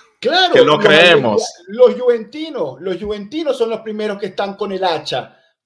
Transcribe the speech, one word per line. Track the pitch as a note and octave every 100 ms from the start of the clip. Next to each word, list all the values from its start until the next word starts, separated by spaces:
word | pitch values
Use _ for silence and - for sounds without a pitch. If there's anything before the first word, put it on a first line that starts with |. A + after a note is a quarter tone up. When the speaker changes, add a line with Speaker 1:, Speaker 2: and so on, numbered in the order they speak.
| _ _
Speaker 1:
Claro, | A#3+ F4 F4+
Speaker 2:
Que | A#3+
lo | - -
Speaker 1:
los |
Speaker 2:
creemos. | D#3 D3+ F3 D#3+ B2 G#2
Speaker 1:
Allegri-, | - - F#3 A3
los | B3 G#3
juventinos, | B3 A#3 A3 D4+ D#4+ C4 D3 C3
los | F#3+ E3+
juventinos | G#3 G#3 G3+ D4+ D4+ B3+
son | A3+
los | A3
primeros | A3 G#3+ G#3+ G3+
que | G3+
están | F#3 G3+
con | G3 G3+
el | F#3
hacha, | F#3 D3+ D3+ C3 A2+ _ _ _